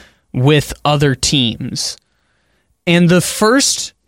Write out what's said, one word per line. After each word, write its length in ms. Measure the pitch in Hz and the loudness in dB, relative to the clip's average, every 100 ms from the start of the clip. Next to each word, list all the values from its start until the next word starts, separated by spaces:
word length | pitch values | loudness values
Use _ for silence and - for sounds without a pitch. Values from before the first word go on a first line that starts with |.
| - _ _ | -20 _ _
with 400 | 131 131 151 - - 139 | -2 2 2 0 -6 -2
other 280 | 147 143 | 0 0
teams. 800 | 127 - 147 120 - 127 - - - _ _ _ _ _ _ _ _ - | 0 -2 0 -2 -4 -8 -8 -10 -12 _ _ _ _ _ _ _ _ 0
And 240 | 175 175 | 2 4
the 100 | 180 | 2
first 720 | - - 214 262 - - - - | 0 -2 2 2 0 -4 -8 -16